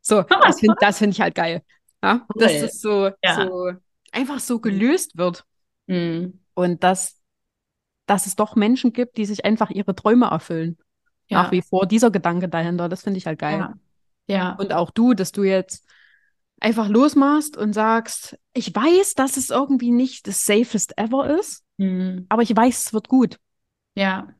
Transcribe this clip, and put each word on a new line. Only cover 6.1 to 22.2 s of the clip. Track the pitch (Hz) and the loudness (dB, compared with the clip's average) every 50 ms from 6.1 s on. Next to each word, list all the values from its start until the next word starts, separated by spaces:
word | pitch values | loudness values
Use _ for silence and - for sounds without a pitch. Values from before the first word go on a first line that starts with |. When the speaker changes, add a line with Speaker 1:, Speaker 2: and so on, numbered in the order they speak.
| 165 170 175 180 180 _ _ _ _ | -4 -4 -6 -8 -10 _ _ _ _
Speaker 1:
Und | 180 180 180 175 160 - | -2 0 0 0 0 0
dass, | 180 190 185 - - _ _ _ _ _ _ _ _ _ _ _ _ _ _ _ _ _ _ _ | 0 0 0 -6 -10 _ _ _ _ _ _ _ _ _ _ _ _ _ _ _ _ _ _ _
dass | - 202 190 - | -2 -2 -2 -2
es | 196 - | -6 -4
doch | - 214 208 - | -4 -4 -2 0
Menschen | 220 202 214 254 262 - 247 220 | 0 2 2 0 0 0 -2 -2
gibt, | - 247 240 _ | -2 -6 -6 _
die | 226 214 | -8 -6
sich | 202 214 196 - | -6 -6 -4 -2
einfach | 202 220 220 214 - | -2 0 0 0 -4
ihre | - 196 202 - 185 | -2 -6 -4 -6 -6
Träume | - - 214 226 247 240 | -2 2 4 4 4 4
erfüllen. | - - 160 - - 170 160 160 170 165 _ _ _ _ _ _ _ _ _ _ | 2 0 -6 -6 -6 -6 -6 -6 -6 -8 _ _ _ _ _ _ _ _ _ _
Speaker 2:
Ja. | _ 202 180 180 | _ 0 0 0
Speaker 1:
Nach | - | 2
wie | 185 180 - | 0 -2 -2
vor | _ - 185 196 | _ -2 -2 0
dieser | 180 208 226 247 233 | 2 2 2 2 2
Gedanke | 190 190 - 175 170 180 185 | 2 2 -2 0 -2 -2 -4
dahinter, | 175 165 165 165 170 175 175 170 | -4 -4 -4 -4 -2 -4 -4 -4
das | 175 175 180 - | -6 -8 -8 -6
find | 202 196 | -6 -6
ich | 190 - | -6 -6
halt | 170 156 - | -8 -8 -6
geil. | - 147 151 190 | -6 -4 -4 -4
Speaker 2:
Ja. | 190 - - - _ _ _ _ _ _ _ _ _ | -6 -8 -10 -18 _ _ _ _ _ _ _ _ _
Ja. | - 196 190 185 185 - | -4 -4 -2 -2 -4 -6
Speaker 1:
Und | - 196 196 - | -6 -6 -4 -2
auch | 170 170 - | -2 -2 -2
du, | _ 220 233 247 247 | _ 2 4 4 4
dass | 185 185 - | 2 -2 -6
du | - 202 202 | -2 -2 0
jetzt | 190 190 190 185 - - - _ _ _ _ _ _ _ _ _ _ _ _ _ _ _ _ | 0 0 0 -2 -4 -14 -18 _ _ _ _ _ _ _ _ _ _ _ _ _ _ _ _
einfach | - 214 226 226 220 | -2 -2 0 0 -2
losmachst | 202 208 233 277 302 294 285 277 277 294 302 294 - - | 2 4 4 4 4 4 4 4 4 4 2 0 -2 -8
und | - 214 214 208 | -6 -4 -4 -2
sagst, | 214 214 220 226 233 226 - - - - - - _ _ _ _ | 0 0 2 2 0 -2 -4 -14 -14 -14 -18 -20 _ _ _ _
„Ich | 254 - - 170 | -8 -6 -4 -4
weiß, | 240 254 320 349 370 392 - - | 0 2 4 4 4 4 2 0
dass | - 262 277 - | -2 -2 0 -2
es | 269 254 - | -4 -4 -2
irgendwie | - 247 277 277 277 240 247 240 | 0 -2 0 2 0 0 2 2
nicht | 240 240 262 254 - - _ | 2 2 2 0 -4 -10 _
das | 202 196 - - | -8 -6 -4 0
safest | - 208 214 240 - - 208 - - - | 2 2 2 2 2 -2 -4 -4 -4 -6
ever | - 208 220 247 269 277 269 294 349 | -6 -4 -2 -2 -2 0 0 0 -2
ist, | 415 - - - _ _ _ | -2 -6 -12 -18 _ _ _
Speaker 2:
Mhm. | - 196 190 185 185 185 185 180 185 | -4 -2 -2 -2 -2 -4 -4 -6 -8